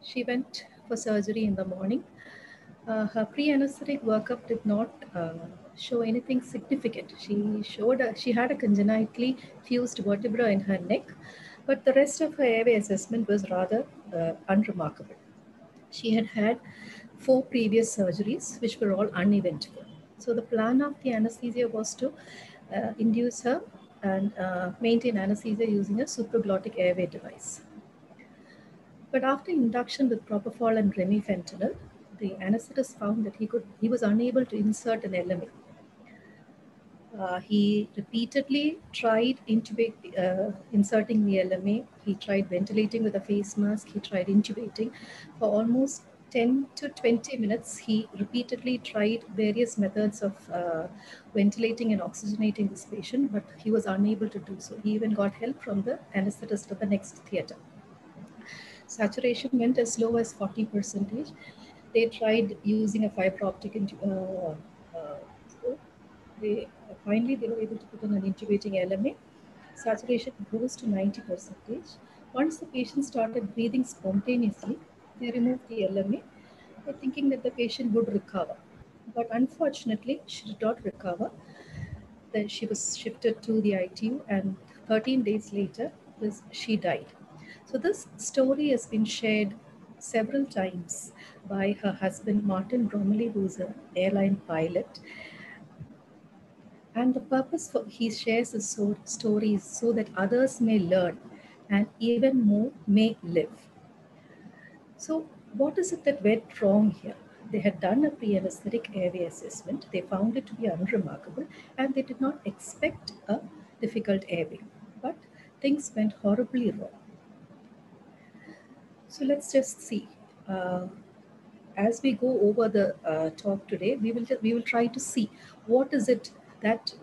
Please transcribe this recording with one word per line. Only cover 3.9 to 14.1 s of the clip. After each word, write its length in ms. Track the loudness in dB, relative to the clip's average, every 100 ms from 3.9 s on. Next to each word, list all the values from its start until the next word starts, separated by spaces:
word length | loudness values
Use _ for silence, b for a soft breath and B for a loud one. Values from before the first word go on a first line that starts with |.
| -2 2
workup 420 | 2 0 -6 -4
did 180 | -2 0
not, 380 | 0 0 -6 -10
uh, 200 | -6 -6 -6 -12 -16 -20 -14
show 240 | -4 0
anything 420 | 2 0 0 -2
significant. 720 | -2 -8 -2 -2 -2 -4 -10 -14
She 420 | -4 0 0 -2
showed 380 | -4 0 2 2
a, 160 | 0 -2
she 160 | 0
had 180 | 2 2
a 60 | 2
congenitally 800 | 4 4 4 4 0 0 -2 -2 B B
fused 360 | -2 0 0 -2
vertebra 540 | 0 0 0 2 4
in 100 | 2
her 160 | 2 -2
neck, 340 | 0 -2 -2 -16 B B B B -2
but 180 | 2
the 80 | 6 6
rest 260 | 4 2
of 140 | -2 2
her 100 | 2
airway 300 | 4 6 4
assessment 520 | 2 -2 -2 -2 2
was 220 | 0 2
rather, 360 | 0 2 0 -2 -10 -8